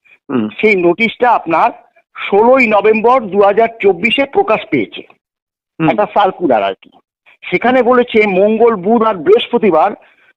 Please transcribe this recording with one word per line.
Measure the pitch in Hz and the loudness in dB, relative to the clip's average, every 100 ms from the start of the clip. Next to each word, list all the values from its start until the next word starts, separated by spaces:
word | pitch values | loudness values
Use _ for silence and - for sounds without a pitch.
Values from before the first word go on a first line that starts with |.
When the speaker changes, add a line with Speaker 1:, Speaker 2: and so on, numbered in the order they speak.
| _ _ - | _ _ -8
Speaker 1:
হুম। | 135 107 | -4 -4
Speaker 2:
সেই | - 214 196 | -2 0 2
নোটিশটা | 170 170 220 - 247 | 0 0 -2 -2 0
আপনার | 202 - 165 220 - _ _ _ - - | 0 -2 -2 -2 -4 _ _ _ -16 -2
ষোলোই | 196 226 262 240 | 2 4 4 2
নভেম্বর | 208 202 220 220 254 | 2 2 2 2 0
দু | 214 196 | -2 0
হাজার | 202 202 226 226 | 2 2 -2 0
চব্বিশে | 196 175 226 247 277 | -2 0 -2 -4 -4
প্রকাশ | - 202 220 - | -2 -2 -2 -4
পেয়েছে। | 143 98 - - _ _ _ _ _ _ - | -4 -6 -10 -20 _ _ _ _ _ _ -6
Speaker 1:
হুম। | 160 | -2
Speaker 2:
একটা | 202 208 | -2 -2
সার্কুলার | 220 196 185 175 113 | 0 -2 -2 -2 0
আর | 98 95 | -2 -6
কি। | _ _ _ _ _ _ - | _ _ _ _ _ _ -8
সেখানে | 175 233 254 | -4 0 0
বলেছে | 233 254 240 226 214 | 2 2 0 0 0
মঙ্গল, | 185 208 220 233 220 | 2 0 2 0 0
বুধ | 175 226 | 0 0
আর | 220 196 | 0 -2
বৃহস্পতিবার | 147 233 - 240 220 160 185 - _ _ _ | 2 2 2 -2 0 2 0 -4 _ _ _